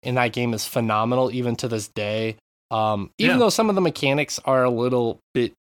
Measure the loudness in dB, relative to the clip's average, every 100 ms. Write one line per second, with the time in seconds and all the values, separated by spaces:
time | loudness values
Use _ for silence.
0 | -2 0 0 0 -2 -2 -4 -2 0 0
1 | 2 0 0 0 -4 -4 -4 -6 -6 -6
2 | -4 -2 -4 -6 _ _ _ 0 0 0
3 | -4 -2 2 4 2 2 2 2 0 0
4 | 0 0 -2 -6 0 2 2 0 0 0
5 | -2 -4 _ -2 -2 _